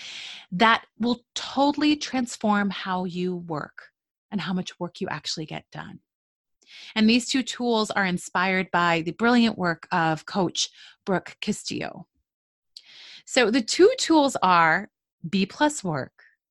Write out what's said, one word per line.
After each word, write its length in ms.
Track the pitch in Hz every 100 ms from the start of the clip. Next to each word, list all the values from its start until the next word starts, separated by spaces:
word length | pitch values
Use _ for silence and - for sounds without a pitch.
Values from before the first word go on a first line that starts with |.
| - - - - -
that 340 | 180 220 226 - -
will 220 | 233 240 _
totally 600 | - - 262 285 285 302
transform 760 | 294 - 262 240 - 214 202 202
how 360 | - 202 185
you 320 | 185 175 180 175
work 500 | 170 151 - - - _ _ _ _
and 80 | 208
how 140 | 160
much 260 | 185 - -
work 220 | 175 -
you 60 | 185
actually 360 | 147 - -
get 200 | 151 151 -
done. 280 | - - - _ _ _ _ _ _ _ - -
And 160 | 220 220
these 180 | 240 -
two 140 | 269
tools 480 | 247 - 240 220 214
are 160 | 220
inspired 640 | 190 180 - 185 190 185 180
by 320 | 175 175 165
the 120 | 170
brilliant 440 | - 233 247 226 -
work 300 | 175 160 -
of 360 | 180 160 156 -
Coach 420 | 202 175 - - - - _
Brooke 300 | - 175 - -
Castillo. 640 | - 208 - - - - - _ _ _ _ _ _ - - - - -
So 240 | - 269 220
the 120 | 254
two 300 | 220 - 392 523
tools 400 | - 320 277 -
are 460 | 185 175 165 170 208 _ _ _ 160
B 200 | 196 190
plus 360 | - 202 294
work 300 | 180 147 - _ _ _ _